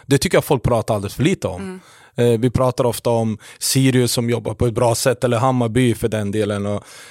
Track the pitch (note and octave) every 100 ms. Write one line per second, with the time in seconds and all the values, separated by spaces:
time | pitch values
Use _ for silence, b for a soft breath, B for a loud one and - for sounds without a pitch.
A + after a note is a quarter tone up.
0 | - C3+ F#3+ E3+ - C#3+ - A#2 - G#2+
1 | G2 - C#3+ G3 G2 F#2 G2 F#2 B B
2 | B - A#2+ A#2 B2 A2+ B2+ - B2 A2+
3 | B2 A#2 A2+ G#2 B B - C3+ C3+ B2+
4 | A#2+ - A#2 A#2 G#2+ A2 A#2+ A2+ A#2+ A#2
5 | C3+ A#2+ B2 A#2 C3 B2+ A#2+ A2+ B2+ A2
6 | A2+ G#2+ G2+ G#2+ G#2 G2+ G2+ G2+ B B
7 | B